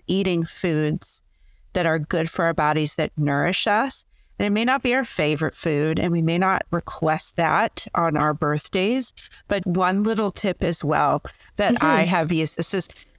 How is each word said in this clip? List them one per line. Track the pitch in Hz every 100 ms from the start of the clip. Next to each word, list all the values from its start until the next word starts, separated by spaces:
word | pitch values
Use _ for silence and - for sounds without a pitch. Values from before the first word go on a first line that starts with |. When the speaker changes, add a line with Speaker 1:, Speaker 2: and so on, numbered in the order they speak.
| -
Speaker 1:
eating | 190 190 170 165
foods | - 180 156 151 156 - - _ _ - - -
that | 185 165
are | 160
good | 151 170 160
for | - 165
our |
bodies, | 160 151 156 147 -
that | 151 -
nourish | 147 143 156 190 220
us. | 208 269 - - _ _ -
And | 208
it |
may | 208
not | 240 262
be | 247 254
our |
favorite | 240 - 151 151 156
food, | - 165 147 156 160
and | 180
we | 170
may | 160 170
not | 190 185 -
request | 170 - - 160 156 - -
that | 160 156 233 - -
on | - 165 151
our | 151
birthdays, | 151 147 151 - 190 196 262 247 - - - -
but | 202 185
one | 180 180 196
little | 214 220 202
tip | - 202 -
as | 165 170
well | 147 147 143 143 - - - -
that | 202 -
I | 160 320
Speaker 2:
Mm-hmm. | 170
Speaker 1:
have | 180 160
used, | 165 156 -
this | 160
is, | 190 - - -